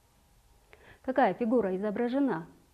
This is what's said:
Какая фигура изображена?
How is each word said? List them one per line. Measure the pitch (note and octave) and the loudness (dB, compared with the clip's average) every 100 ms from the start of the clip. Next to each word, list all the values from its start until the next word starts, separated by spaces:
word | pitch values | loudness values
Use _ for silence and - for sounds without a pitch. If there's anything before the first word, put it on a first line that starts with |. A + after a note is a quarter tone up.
| _ _ _ _ _ _ _ - - - | _ _ _ _ _ _ _ -20 -20 -14
Какая | - C4 A#3 | -4 2 2
фигура | F3+ A#3 B3 G3 F#3 | 2 0 2 2 -2
изображена? | G#3+ G3+ A#3+ C4 C#4 E3 E3+ - _ | -4 -2 -2 0 0 -2 -6 -20 _